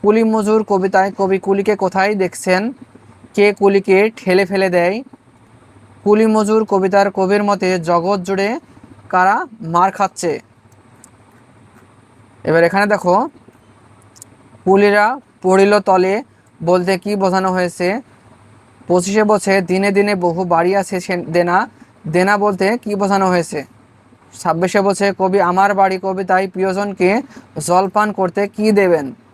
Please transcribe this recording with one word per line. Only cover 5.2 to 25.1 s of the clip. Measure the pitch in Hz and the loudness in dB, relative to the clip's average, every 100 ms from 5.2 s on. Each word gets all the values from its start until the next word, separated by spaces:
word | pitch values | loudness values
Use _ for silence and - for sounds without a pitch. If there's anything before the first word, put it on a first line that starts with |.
| _ _ _ - - - - - | _ _ _ -20 -20 -20 -20 -8
কুলি | 202 214 220 | 0 2 4
মজুর | 214 208 220 | 2 2 0
কবিতার | 214 196 190 196 196 | 2 0 2 2 2
কবির | 190 190 208 | 0 0 0
মতে | 208 196 185 185 | 0 0 0 -2
জগৎ | 165 170 175 202 | 0 0 0 -4
জুড়ে | 180 196 202 285 _ - - - - | -4 -2 -2 -4 _ -20 -20 -20 -4
কারা | 185 185 226 320 220 | 0 2 0 -4 -10
মার | 165 170 190 | -2 0 0
খাচ্ছে? | - 190 - 175 135 - _ _ _ _ - - _ _ _ _ _ - - _ _ _ _ _ _ | 0 -6 -4 -6 -6 -10 _ _ _ _ -20 -20 _ _ _ _ _ -20 -20 _ _ _ _ _ _
এবার | - 160 | -2 0
এখানে | 170 190 202 | 2 0 0
দেখো, | 202 180 185 220 - - _ _ _ _ - - _ - _ - - | 0 0 0 -2 -10 -20 _ _ _ _ -20 -20 _ -20 _ -20 -8
কুলিরা | - 196 202 202 214 269 _ _ | 2 4 4 4 0 -2 _ _
পড়িল | 185 190 196 208 | 0 4 4 2
তলে | 202 185 180 202 285 _ _ _ | 2 2 2 -2 -6 _ _ _
বলতে | 165 180 180 185 | 0 0 0 -4
কি | 202 208 | -2 -2
বোঝানো | 190 190 190 | 0 0 0
হয়েছে? | 185 180 - 180 220 - _ _ _ - - _ _ - | -2 -4 -2 -4 -4 -10 _ _ _ -20 -20 _ _ -2
পঁচিশে | 180 180 208 | -2 0 0
বলছে, | 214 208 - 196 | 2 0 2 0
দিনে | 175 185 202 | 0 -2 0
দিনে | 196 202 | 0 0
বহু | 196 175 170 | 0 -2 -2
বাড়ি | 185 165 175 196 | -2 0 2 0
আছে | 185 190 | -2 -6
সে | 180 180 | -6 -6
দেনা, | 156 170 175 180 233 - - _ 160 | -2 -2 0 0 -2 -10 -20 _ -4
দেনা | 170 185 208 | 0 0 2
বলতে | 208 185 196 240 | 0 0 -2 -2
কি | 214 | -6
বোঝানো | 202 196 196 190 | -4 -2 0 2
হয়েছে? | 180 160 151 - _ _ _ _ _ _ - | 0 -2 -8 -12 _ _ _ _ _ _ -8
ছাব্বিশে | 175 165 180 208 | -4 -2 0 0
বলছে, | 196 190 202 | 0 0 -2